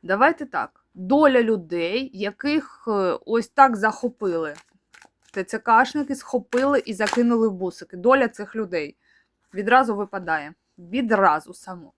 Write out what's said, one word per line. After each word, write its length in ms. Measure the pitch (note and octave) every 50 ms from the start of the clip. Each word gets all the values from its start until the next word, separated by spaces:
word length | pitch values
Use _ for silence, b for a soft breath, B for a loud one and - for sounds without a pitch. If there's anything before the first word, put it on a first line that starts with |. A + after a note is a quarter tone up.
| -
Давайте 440 | E3+ F#3+ G3+ B3 D4+ D#4+ - D4
так. 380 | - - D#3+ A2+ - _ _ _ _ _
Доля 480 | F#3 F#3 F3+ C4 C#4+ D#4 C#4+ C4 B3 A#3
людей, 680 | A3 A3+ G3+ E3+ D#3+ F3 F3 E3 E3+ G3 A#3+ C4+ B3+ -
яких, 720 | F#3+ G3+ G3+ - _ - C#4+ D4 D#4 - - - - - A#3
е, 300 | G#3+ G3+ F#3+ F3+ - - _
ось 220 | - A3 A#3 A3+ -
так 280 | _ - C#4 C4 A#3
захопили 800 | G3+ G3 A3 G#3+ - - B3 A#3+ _ G#3+ G3 E3+ E3 D#3+ D3+ D3 - - _ _ _ _ _ _ - - _ _ _ _ _ -
Т 120 | G3 F#3
Ц 140 | - - A3
К 260 | _ - A3+ A3 B3
шники, 300 | A#3+ - D4+ C#4+ - C#4
схопили 680 | C4+ - - - B3 - _ - A#3+ C4 C#4 C#4+ C4 -
і 80 | - A3
закинули 540 | F#3 A3 G#3 - A#3+ A#3+ A#3+ A#3+ A3+ A3+ A3
в 40 | G3
бусики. 440 | F3+ F#3 F3+ E3+ - - - -
Доля 320 | F3+ F3 A#3 C4 C4+ C4 A3+
цих 280 | - - G#3 G3 -
людей 400 | A3 A3 F3+ F3 E3+ D3+ D3 - _ _ _ _ _ _ _ _ _ _ _ -
відразу 420 | F#3 G#3 G3+ A#3+ C4 C4 A3+ A3
випадає. 580 | G3+ G#3 G3 - G3 F3+ E3+ D#3+ D#3 C#3+ D3 E3 _ _ _ _ _
Відразу 760 | F3 E3+ F#3 B3+ C4+ A3 A3+ G3 G3 F#3 D3+ D#3 - - F3+
само. 380 | - - - F#3 F3 D#3+ - _